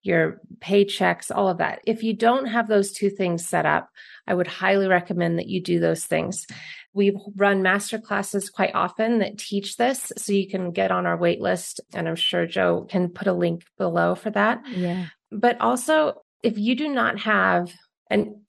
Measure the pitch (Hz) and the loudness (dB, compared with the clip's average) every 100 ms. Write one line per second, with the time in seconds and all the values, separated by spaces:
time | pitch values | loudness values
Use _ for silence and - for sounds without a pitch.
0 | 190 170 160 139 - - - 202 202 - | -2 2 2 -2 -16 -18 0 4 4 2
1 | 185 175 - - 190 170 151 - - 226 | 0 0 -4 0 0 0 -2 -2 -4 -2
2 | 226 208 226 262 262 233 226 208 196 - | -2 2 2 2 0 -2 2 2 2 0
3 | 196 196 180 170 170 175 156 151 - - | -2 0 -2 -2 -2 0 2 0 -2 -14
4 | - - - 180 175 - 185 196 196 180 | -20 -20 -4 -2 -2 -2 2 2 4 2
5 | 175 175 170 165 - 185 180 175 165 165 | 2 -2 0 0 -2 -4 0 2 2 0
6 | - 160 165 196 - - - - - 196 | -2 -2 -2 -6 -12 -16 -18 -20 -10 0
7 | 196 196 - 196 202 196 185 196 202 220 | 2 2 -6 0 2 4 2 2 0 -8
8 | 226 202 202 202 190 - 190 - 180 - | -4 -4 -2 -4 -6 -2 0 0 -4 -2
9 | 220 233 196 208 - 202 196 - 240 262 | 0 2 0 -4 -6 -6 -6 0 0 0
10 | - - - 202 190 190 180 175 190 185 | -6 -10 -2 0 0 -4 -4 -2 0 0
11 | 180 170 175 170 - 180 - - - - | 0 2 2 2 0 -2 -4 -12 -12 -6
12 | 165 165 - 175 170 190 180 170 - 190 | -4 -2 0 0 -2 2 2 2 0 -2
13 | 180 175 - 180 175 170 - _ 185 170 | -2 -2 -2 2 0 -2 -8 _ -2 2
14 | 170 185 220 208 208 240 285 202 180 180 | 0 0 -4 0 0 0 -6 -6 -4 -4
15 | 170 - _ 214 240 240 226 247 - 311 | -8 -12 _ 0 2 2 0 0 2 2
16 | 302 - _ _ 240 220 214 254 302 269 | 2 -2 _ _ -2 0 0 0 0 0
17 | 226 202 214 208 190 180 175 - _ _ | 0 -2 0 2 4 4 0 -8 _ _
18 | _ 202 208 - | _ 0 0 -6